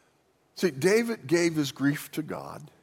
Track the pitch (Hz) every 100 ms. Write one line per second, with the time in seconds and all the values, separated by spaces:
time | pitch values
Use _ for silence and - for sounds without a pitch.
0 | _ _ _ _ _ - 180 135 180 220
1 | 233 220 127 170 170 156 135 - 143 151
2 | - 156 151 82 71 - 151 _